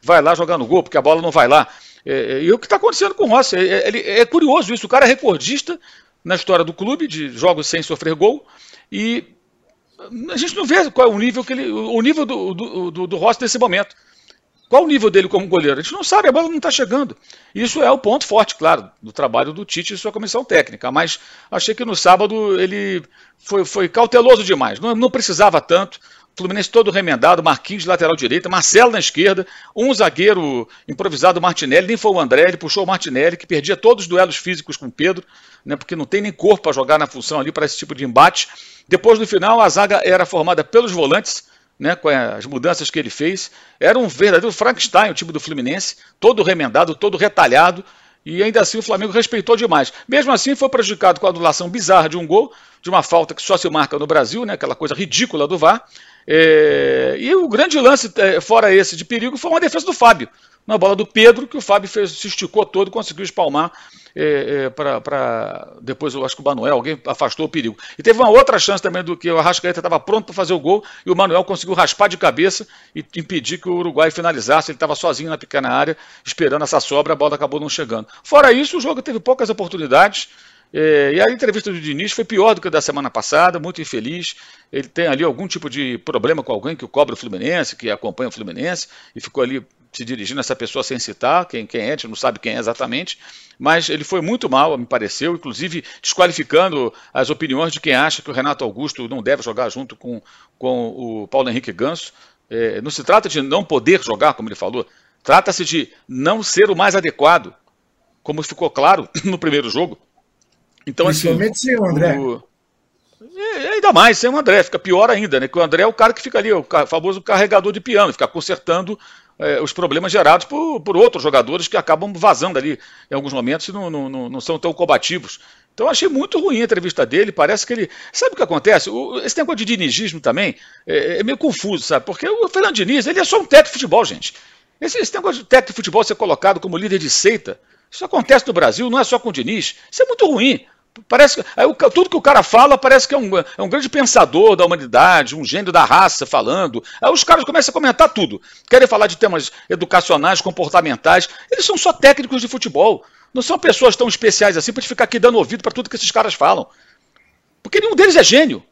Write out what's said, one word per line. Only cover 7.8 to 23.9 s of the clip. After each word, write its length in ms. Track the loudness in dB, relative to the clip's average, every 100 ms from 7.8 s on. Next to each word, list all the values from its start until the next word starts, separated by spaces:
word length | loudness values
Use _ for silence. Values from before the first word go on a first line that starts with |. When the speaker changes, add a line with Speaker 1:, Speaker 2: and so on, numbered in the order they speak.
Speaker 1:
sofrer 320 | -6 -6 -4
gol 320 | 0 0 0 _ _ -20 -20 _
e 320 | -8 -4 -6 -8 _ _ _ _ _ _ _ -18 -14 -10
a 60 | -8
gente 180 | -8
não 100 | -6
vê 260 | -2 0 0
qual 180 | 2 2
é 20 |
o 80 | 4
nível 260 | -2 -4
que 80 | -8
ele, 160 | -8 -6
o, 240 | -6 -4
o 80 | -2
nível 220 | 0 0
do, 300 | -2 -4 -6
do, 360 | -8 -10 -8 -8
do, 160 | -8 -8
do 100 | -2
Rossi 260 | 0 0
nesse 160 | -4 -2
momento. 360 | 0 -2 -6 _ _ _ _ _ _ _ _
Qual 160 | 4
o 20 | 4
nível 240 | 2 4
dele 160 | 2 2
como 220 | -2 0
goleiro? 320 | 0 2 -2
A 20 |
gente 100 | -4
não 120 | -8
sabe, 240 | 0 4 4
a 40 |
bola 160 | 2 -2
não 120 | -4
tá 100 | -4
chegando. 460 | -2 -2 -4 -4 -10 _ -20 _
Isso 300 | -6 -4 2
é 80 | 2
o 80 | 4
ponto 260 | 2 0
forte, 300 | 0 0 0
claro, 340 | 0 0 0 -2 _
do 100 | -16
trabalho 400 | -4 0 0 -2
do 120 | -6
Tite 300 | -10 -8 -8
e 40 | -8
sua 140 | -8
comissão 320 | -8 -6 -6
técnica. 480 | 0 0 0 -6 -4
Mas 260 | -2 -2 -6 -12 -20 _
achei 240 | -6 -4
que 100 | -4
no 120 | -6 0
sábado 640 | 4 4 4 -2 -2 0
ele 440 | -2 -4 -6 -8 -10 _ _ _
foi, 280 | -4 -2
foi 240 | -2 -2
cauteloso 560 | -2